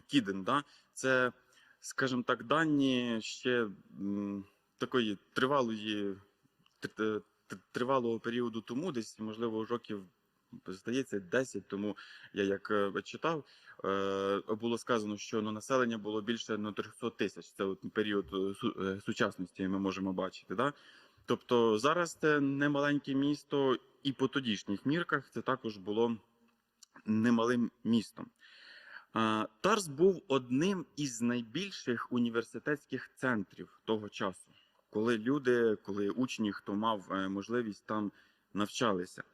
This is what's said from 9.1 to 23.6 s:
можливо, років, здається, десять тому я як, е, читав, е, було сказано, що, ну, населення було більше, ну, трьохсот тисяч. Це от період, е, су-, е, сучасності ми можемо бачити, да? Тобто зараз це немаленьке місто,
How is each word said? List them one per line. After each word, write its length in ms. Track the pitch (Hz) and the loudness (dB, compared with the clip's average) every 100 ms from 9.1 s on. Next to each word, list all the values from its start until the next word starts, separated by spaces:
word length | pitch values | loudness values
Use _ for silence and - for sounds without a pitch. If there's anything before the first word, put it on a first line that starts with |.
| - | -8
можливо, 460 | 110 110 117 110 | -8 -4 -4 -4
років, 400 | 107 117 - 104 92 _ _ _ _ 90 - | -4 -4 -4 -10 -10 _ _ _ _ -16 -12
здається, 540 | 92 117 131 127 101 | -10 -2 -2 -2 -6
десять 480 | 87 127 131 101 - | -2 -2 -2 -6 -6
тому 280 | 101 104 - - - - | -4 -4 -6 -14 -20 -6
я 120 | 98 | 0
як, 260 | 98 98 - | 0 0 0
е, 320 | 104 101 98 | 0 0 -2
читав, 400 | - - 160 160 - - - - | -6 -4 -2 -2 -6 -20 -20 -6
е, 560 | 95 98 98 98 98 101 - | -2 0 0 0 0 0 -2
було 300 | 107 117 117 | -2 -2 -2
сказано, 380 | - 117 104 104 | 0 0 0 -6
що, 260 | - 113 | -4 -2
ну, 100 | 107 | -2
населення 460 | 107 - 131 117 113 | -4 0 2 2 0
було 240 | 104 107 | -2 -2
більше, 360 | 104 113 - 107 | -2 -4 -4 -4
ну, 140 | 107 | -4
трьохсот 440 | 98 107 - 117 - | -6 -8 -8 -8 -2
тисяч. 360 | 101 85 - | -2 -4 -14
Це 120 | - | -4
от 140 | 98 92 - | -4 -4 -4
період, 340 | - 107 101 90 | -2 0 0 -2
е, 40 | 98 | -2
су-, 460 | 98 98 107 - | -2 -2 -4 -2
е, 180 | 95 98 | -4 -4
сучасності 680 | 117 110 104 - 90 - 95 | -6 0 -2 -2 -10 -4 -2
ми 100 | 98 | 0
можемо 340 | 95 92 95 | 0 -2 -2
бачити, 420 | 92 92 - - | -2 -4 -8 -6
да? 180 | 95 139 - - - - _ - | -2 -2 -4 -16 -20 -20 _ -2
Тобто 520 | 120 - 120 113 107 | -2 4 6 6 6
зараз 360 | 139 170 165 | 4 2 0
це 260 | - 156 147 | 0 2 4
немаленьке 760 | 139 139 147 143 143 143 - | 2 2 2 4 2 0 0
місто, 600 | 135 143 143 - 143 | 0 2 0 -2 2